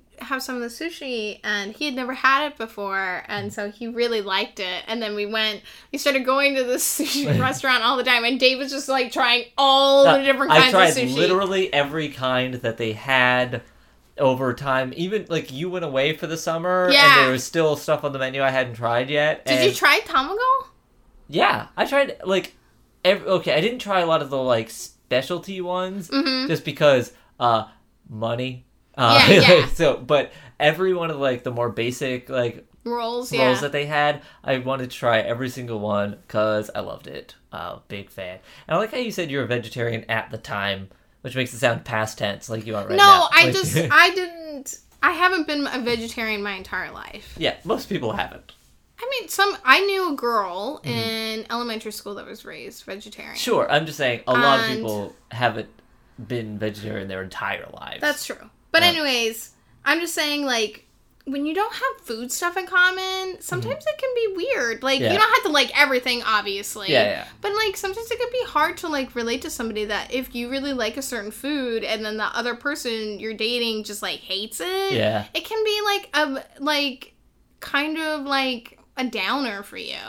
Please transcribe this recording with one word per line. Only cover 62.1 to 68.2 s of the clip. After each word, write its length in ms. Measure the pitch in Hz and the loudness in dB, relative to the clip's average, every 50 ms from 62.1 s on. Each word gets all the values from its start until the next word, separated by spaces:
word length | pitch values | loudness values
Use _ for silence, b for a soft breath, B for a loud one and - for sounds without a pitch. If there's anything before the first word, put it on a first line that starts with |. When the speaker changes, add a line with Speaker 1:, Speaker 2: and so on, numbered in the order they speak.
| 226 220 247 262 | -10 -8 -8 -8
Speaker 1:
stuff 260 | - - - - 349 | -6 -4 -4 -4 -4
in 80 | 381 370 | -4 -6
common, 760 | 349 370 359 359 370 370 370 370 370 381 381 381 370 359 - | 0 2 4 4 4 2 0 -4 -4 -4 -6 -6 -8 -8 -10
sometimes 460 | - - 254 370 - 440 571 622 - | -10 -8 -6 -6 -4 -6 -6 -4 -4
Speaker 2:
Mm-hmm. 20 | |
Speaker 1:
it 100 | 605 605 605 | -6 -4 -4
can 100 | 539 523 494 | -4 -2 -2
be 200 | 480 453 415 381 | 0 -2 -2 -2
weird. 480 | 349 359 539 508 381 247 233 220 - 254 | -4 -2 -2 -2 0 -2 -2 -4 -2 -2
Like, 160 | 269 269 277 | 0 0 2
Speaker 2:
Yeah. 140 | 247 220 359 | 2 2 4
Speaker 1:
you 60 | 415 | 4
don't 100 | 440 440 | 4 4
have 120 | 466 494 - | 4 2 2
to 60 | 359 | 2
like 300 | 302 285 262 214 - 262 | 2 2 2 2 4 2
everything, 440 | 294 269 262 247 247 254 240 240 226 | 4 4 2 0 0 -2 -4 -2 0
obviously. 640 | 214 220 208 208 202 196 196 214 - - 214 196 190 | 0 0 0 0 -2 -6 -6 -8 -8 -10 -8 -2 2
Speaker 2:
Yeah, 120 | 147 120 104 | 2 4 4
yeah. 200 | 104 92 67 - - - - | 2 0 -4 -8 -12 -14 -8
Speaker 1:
But, 140 | - 403 403 | -6 -4 -2
like, 240 | 440 440 427 392 | 0 -2 -2 -2
sometimes 320 | - - 381 381 466 453 - | -4 -6 -8 -8 -8 -8 -6
it 100 | 480 | -4
can 100 | 480 | -4